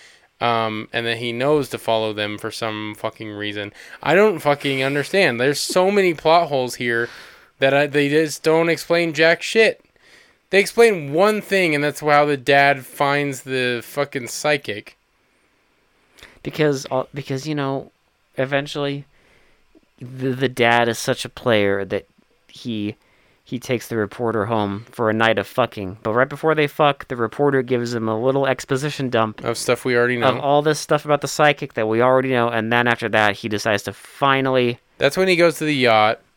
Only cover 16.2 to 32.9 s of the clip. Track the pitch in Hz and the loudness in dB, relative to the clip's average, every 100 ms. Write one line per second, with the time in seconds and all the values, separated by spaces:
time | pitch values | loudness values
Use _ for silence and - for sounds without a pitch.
16.2 | - _ - - 151 135 - 131 131 143 | -20 _ -10 -2 0 0 -4 -6 -6 -8
17.2 | 139 135 147 151 139 135 - _ _ _ | -8 -6 -4 -4 -4 -4 -8 _ _ _
18.2 | _ - 131 139 147 151 143 143 - _ | _ -6 -2 -2 -4 -6 -6 -6 -10 _
19.2 | _ _ _ _ _ _ _ _ 123 131 | _ _ _ _ _ _ _ _ -18 -6
20.2 | 131 127 135 127 117 120 117 113 - 127 | -4 -2 -2 2 4 4 2 0 -4 -4
21.2 | 123 - 127 110 101 98 95 101 - _ | -6 -6 0 2 2 0 -2 -6 -8 _
22.2 | _ _ _ - 127 110 104 107 _ _ | _ _ _ -14 -8 -6 -6 -8 _ _
23.2 | _ _ _ 127 - 127 - 117 104 - | _ _ _ -10 -4 -6 -4 -4 -4 -4
24.2 | 120 110 101 113 101 101 113 - 110 110 | -2 -2 0 0 -2 -4 -10 -4 0 2
25.2 | 113 104 95 - 117 - 95 95 110 113 | 2 2 -2 -2 -2 -4 -10 -8 -2 0
26.2 | 131 143 160 156 147 - 151 139 - 123 | 0 0 0 0 0 2 0 0 -6 -6
27.2 | 113 - 143 135 123 123 120 120 110 110 | -4 0 0 0 0 -2 -2 -4 -2 -2
28.2 | 127 135 135 127 - 131 147 - 131 120 | 0 0 0 -2 -2 -4 -2 -4 -2 0
29.2 | 110 107 117 117 - 120 131 120 120 123 | 0 -2 -6 -4 -2 -2 0 0 2 2
30.2 | 131 123 143 143 151 151 - 151 147 143 | 0 0 2 2 2 -2 -2 -2 0 -2
31.2 | 131 - 151 143 - - 110 113 127 131 | -2 0 2 0 -4 -4 0 2 4 2
32.2 | 131 127 117 117 110 120 120 | 2 0 0 -2 0 2 2